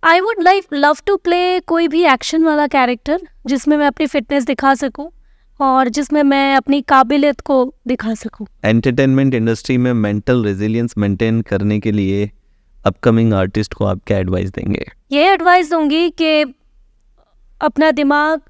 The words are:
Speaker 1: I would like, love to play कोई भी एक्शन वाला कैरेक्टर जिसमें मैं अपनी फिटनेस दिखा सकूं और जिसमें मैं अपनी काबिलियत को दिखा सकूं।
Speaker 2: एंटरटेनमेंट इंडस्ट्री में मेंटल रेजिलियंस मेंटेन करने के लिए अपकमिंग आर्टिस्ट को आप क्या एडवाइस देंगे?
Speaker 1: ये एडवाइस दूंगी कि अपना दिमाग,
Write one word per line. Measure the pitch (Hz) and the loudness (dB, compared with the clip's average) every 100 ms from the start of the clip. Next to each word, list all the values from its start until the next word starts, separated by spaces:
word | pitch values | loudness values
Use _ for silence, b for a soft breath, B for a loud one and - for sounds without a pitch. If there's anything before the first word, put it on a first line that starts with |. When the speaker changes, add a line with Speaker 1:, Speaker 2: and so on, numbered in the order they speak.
| 330 | 4
Speaker 1:
I | 339 | 2
would | 392 453 349 | 0 0 2
like, | 392 370 | 2 0
love | 294 285 302 - | 0 0 0 -2
to | 392 349 | -2 0
play | 349 359 359 - | 0 0 -2 -2
कोई | 330 339 | -2 0
भी | 311 | 2
एक्शन | 339 262 - 320 | 2 2 0 0
वाला | 320 302 294 | 2 2 0
कैरेक्टर | 262 247 247 - 330 349 - - | 0 0 -2 -4 -6 -6 -14 -6
जिसमें | 240 - 196 | -4 0 0
मैं | 196 | 0
अपनी | - 302 | 0 -4
फिटनेस | 285 220 285 240 | -4 -2 -4 -2
दिखा | 254 277 | 0 0
सकूं | 269 277 - 311 - _ _ _ _ | 0 -2 -8 -16 -16 _ _ _ _
और | 269 262 254 | 0 2 0
जिसमें | 254 285 302 | -2 -2 0
मैं | 285 277 277 269 | 2 2 2 0
अपनी | - 285 | 0 -2
काबिलियत | 247 269 262 285 285 277 | 2 2 4 2 0 -2
को | - 269 254 - 247 | 0 0 0 -6 -6
दिखा | 254 214 | -4 -4
सकूं। | 220 220 - 208 _ - | -6 -8 -14 -18 _ 0
Speaker 2:
एंटरटेनमेंट | 113 131 123 135 135 135 | 2 0 0 2 2 2
इंडस्ट्री | 127 113 113 - 127 | 0 0 -2 -2 0
में | 123 | 0
मेंटल | 120 104 104 - 123 107 | 0 0 -2 0 0 0
रेजिलियंस | 95 107 113 117 - | -2 -2 -2 -2 -2
मेंटेन | 101 95 113 113 | -2 0 0 0
करने | 107 98 104 107 | -2 -2 0 -2
के | 110 | 0
लिए | 104 95 98 101 - _ _ _ _ - | 0 0 -2 -4 -8 _ _ _ _ -4
अपकमिंग | - - 113 113 | 0 2 4 2
आर्टिस्ट | 101 95 107 107 | 2 0 -2 -6
को | - 104 | -4 -4
आप | 92 - | -4 -4
क्या | 101 | -2
एडवाइस | 92 92 95 | -2 -4 -4
देंगे? | - - - - - _ | -6 -6 -6 -8 -16 _
Speaker 1:
ये | 277 349 | 0 2
एडवाइस | 392 339 359 311 | 2 2 2 2
दूंगी | 330 302 311 339 | -2 0 0 -2
कि | - 320 302 294 254 _ _ _ _ _ _ _ _ _ _ | 0 0 0 -2 -8 _ _ _ _ _ _ _ _ _ _
अपना | 302 - 311 | -4 0 0
दिमाग, | 294 285 294 302 320 | 2 0 0 0 -2